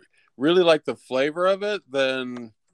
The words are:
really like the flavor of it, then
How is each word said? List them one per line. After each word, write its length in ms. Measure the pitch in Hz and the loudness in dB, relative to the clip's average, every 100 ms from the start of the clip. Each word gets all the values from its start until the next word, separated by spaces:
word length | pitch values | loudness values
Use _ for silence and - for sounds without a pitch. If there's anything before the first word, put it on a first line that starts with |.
| _ _ _ - | _ _ _ -4
really 260 | 139 180 | 2 4
like 220 | 170 156 - | 4 4 0
the 100 | 113 | -8
flavor 500 | - 127 143 156 185 | -4 -2 -2 0 0
of 160 | 196 | 0
it, 220 | 208 202 135 | -4 -6 -6
then 640 | 135 131 131 127 123 117 - _ | -2 -2 -2 -6 -10 -14 -18 _